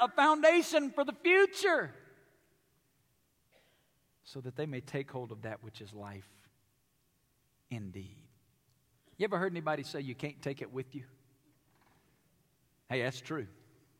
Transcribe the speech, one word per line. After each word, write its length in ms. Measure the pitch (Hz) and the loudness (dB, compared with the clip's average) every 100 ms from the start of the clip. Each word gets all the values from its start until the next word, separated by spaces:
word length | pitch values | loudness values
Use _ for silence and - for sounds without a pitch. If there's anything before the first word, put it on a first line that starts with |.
a 80 | 240 | 6
foundation 840 | - 294 302 311 339 - 311 277 | 4 4 8 8 8 6 2 2
for 140 | - 277 | 0 -2
the 80 | |
future, 800 | - 339 381 392 381 392 302 156 - - _ _ _ _ _ _ _ _ _ _ _ _ _ _ _ _ _ _ _ _ _ - | 0 4 6 6 4 2 2 0 -8 -20 _ _ _ _ _ _ _ _ _ _ _ _ _ _ _ _ _ _ _ _ _ -18
so 160 | 135 | -14
that 160 | 127 135 | -10 -8
they 80 | 156 | -6
may 160 | 131 | -8
take 280 | - 143 139 | -6 -8 -6
hold 220 | 127 117 | -10 -10
of 120 | 110 | -12
that 200 | 110 107 | -12 -12
which 160 | 110 - | -14 -18
is 140 | 101 | -16
life 360 | 104 101 98 95 _ _ _ _ _ _ _ _ _ _ _ _ _ - | -16 -14 -16 -18 _ _ _ _ _ _ _ _ _ _ _ _ _ -14
indeed. 480 | 117 98 95 95 - _ _ _ _ _ _ _ _ _ - | -12 -12 -14 -16 -20 _ _ _ _ _ _ _ _ _ -6
You 60 | |
ever 140 | 202 185 | -4 -2
heard 160 | 190 | -2
anybody 300 | 170 156 151 | -4 -4 -4
say 180 | 135 151 | -6 -8
you 140 | 135 123 | -8 -8
can't 260 | 147 139 | -10 -8
take 200 | 143 139 | -8 -8
it 100 | 107 | -10
with 240 | 131 131 143 | -10 -12 -14
you? 100 | 123 _ _ _ _ _ _ _ _ _ _ _ _ _ _ _ _ _ - | -16 _ _ _ _ _ _ _ _ _ _ _ _ _ _ _ _ _ -8
Hey, 140 | 127 | -4
that's 180 | 123 - | -4 -6
true. 260 | - 156 98 - _ _ _ | -10 -10 -10 -16 _ _ _